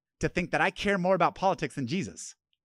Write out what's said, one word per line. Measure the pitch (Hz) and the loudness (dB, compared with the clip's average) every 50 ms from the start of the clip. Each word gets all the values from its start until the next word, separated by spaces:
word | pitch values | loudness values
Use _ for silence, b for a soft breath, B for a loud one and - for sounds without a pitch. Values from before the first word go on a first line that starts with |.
| _ _ _ - | _ _ _ -4
to | - 151 | -4 -2
think | - 180 180 - | -2 -2 -4 -2
that | - 147 | 0 2
I | 160 190 | 2 0
care | - - - 208 202 | 0 -2 -2 0 0
more | 185 175 185 190 | 2 2 2 4
about | 175 170 147 - | 4 4 2 2
politics | - 185 190 175 - 160 143 - | 2 2 2 2 2 -2 -6 -4
than | 151 135 | -4 -4
Jesus. | 113 156 196 135 92 78 - - - - _ _ _ _ _ _ | -2 -2 -2 -2 -4 -8 -12 -16 -16 -16 _ _ _ _ _ _